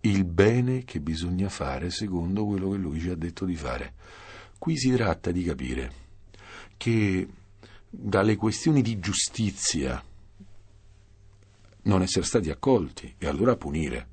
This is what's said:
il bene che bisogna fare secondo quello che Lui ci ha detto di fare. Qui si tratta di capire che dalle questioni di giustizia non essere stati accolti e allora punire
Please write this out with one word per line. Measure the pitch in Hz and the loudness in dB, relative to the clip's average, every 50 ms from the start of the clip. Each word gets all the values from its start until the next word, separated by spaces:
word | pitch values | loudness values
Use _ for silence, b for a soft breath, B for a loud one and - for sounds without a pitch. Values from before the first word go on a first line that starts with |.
il | - 107 101 98 95 | 4 4 4 4 2
bene | 87 85 87 98 107 117 123 123 127 127 127 127 | 2 4 6 6 6 6 4 2 0 -2 -4 -6
che | - - 80 | -8 -8 -6
bisogna | 71 80 80 80 87 87 90 90 98 95 | -4 -4 -4 -4 -2 -2 0 0 -2 -2
fare | - - 80 69 67 67 82 87 | -2 -6 -6 -4 -4 -4 -4 -6
secondo | 87 - 110 101 92 85 85 87 95 104 107 | -4 -6 -6 -4 -2 -2 -2 -2 -2 -2 -2
quello | 104 101 95 95 95 | -2 -2 -2 -2 -2
che | 101 | -2
Lui | 98 92 78 73 80 | -2 -4 -4 -4 -4
ci | 82 90 | -4 -4
ha | 90 | -4
detto | 80 82 85 82 - 95 | -4 -6 -8 -6 -4 -4
di | 92 87 | -4 -4
fare. | 76 67 62 62 62 62 - - B B B B B B B B B B B B | -4 -4 -6 -6 -6 -8 -12 -14 B B B B B B B B B B B B
Qui | B - 165 165 | B -2 -2 -2
si | 139 127 131 | 2 2 2
tratta | 127 120 113 95 - - - 90 | 4 4 2 2 0 0 -2 -2
di | 87 92 90 | -2 0 0
capire | 85 73 65 65 62 62 65 65 65 b b b b b - - - B B B B B B B B B | -2 -4 -4 -4 -4 -4 -4 -6 -8 b b b b b -20 -20 -20 B B B B B B B B B
che | - - 117 113 110 104 98 92 92 92 - - - - - - B B B B B B - | -6 -2 2 2 4 4 4 2 0 -2 -4 -10 -20 -20 -20 -20 B B B B B B -18
dalle | - - - 104 92 98 101 110 107 | -16 -8 -4 2 4 6 6 6 4
questioni | 92 104 110 107 - - 160 151 139 | 4 2 0 0 2 2 4 4 4
di | 117 110 117 98 | 4 2 -2 -2
giustizia | 85 98 95 - - - - - 110 101 92 - - - - 78 67 64 62 62 - - - - - - - - - - - - - - - - - - - - - _ - _ - - - - - _ - _ - - - - - | -2 -2 -2 0 -2 -4 -2 0 0 0 0 -2 -4 -2 0 0 -2 -2 -4 -6 -8 -12 -20 -20 -20 -20 -20 -20 -20 -20 -20 -20 -20 -20 -20 -20 -20 -20 -20 -20 -20 _ -20 _ -20 -20 -20 -20 -20 _ -20 _ -20 -20 -20 -4 2
non | 107 98 92 | 4 4 4
essere | 92 95 - 92 85 | 4 2 0 0 0
stati | - - 117 92 78 | 2 0 0 0 0
accolti | 73 - - 135 131 107 80 64 - - - - - | -6 -2 2 4 4 4 4 -2 -8 -14 -16 -16 -12
e | - - | -6 -4
allora | 78 71 71 107 127 117 | -4 0 2 2 2 2
punire | - - 71 71 80 78 67 60 58 58 - | 0 -2 -4 -4 -2 -2 -2 -4 -8 -10 -12